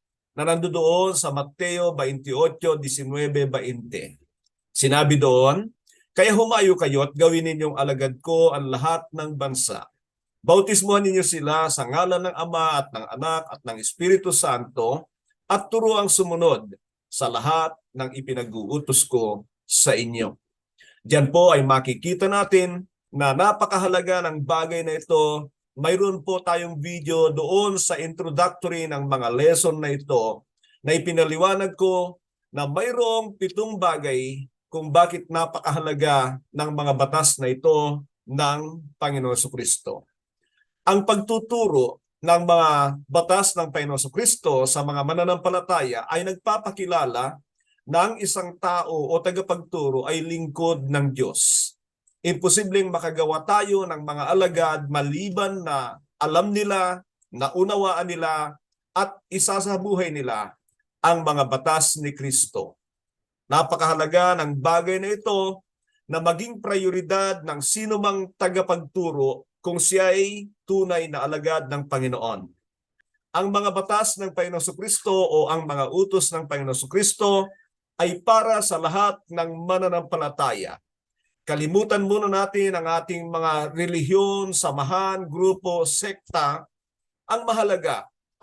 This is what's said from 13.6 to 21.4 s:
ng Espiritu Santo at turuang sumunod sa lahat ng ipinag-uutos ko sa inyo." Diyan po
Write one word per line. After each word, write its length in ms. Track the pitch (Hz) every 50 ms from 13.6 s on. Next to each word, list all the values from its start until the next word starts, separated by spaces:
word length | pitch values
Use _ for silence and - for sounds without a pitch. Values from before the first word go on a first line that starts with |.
| -
ng 160 | 120 113 110
Espiritu 480 | 107 - - - 170 185 190 190 - 185
Santo 800 | - - - 143 123 120 120 113 - 123 113 117 139 165 - _ _ _ _ _ _ _ _ -
at 240 | 196 196 - - 226
turuang 320 | 226 220 220 220 208 202
sumunod 640 | 196 - - 185 175 170 170 170 160 139 110 107 101 98 _ _ _ _ _ _ _
sa 240 | - - 139 120 120
lahat 400 | 113 110 151 160 160 160 - - _ _ _ _
ng 160 | 131 127 127 131
ipinag-uutos 960 | 139 131 135 127 123 117 110 110 110 101 - 143 151 147 - 131 - - -
ko 400 | - 120 113 107 104 101 - _ _ _ _
sa 320 | - - - - 143 107
inyo." 400 | 110 117 117 117 113 110 95 - _ _ _ _ _ _ _ _ _ - _ _ _
Diyan 320 | _ 110 151 147 139 139 143
po 240 | 175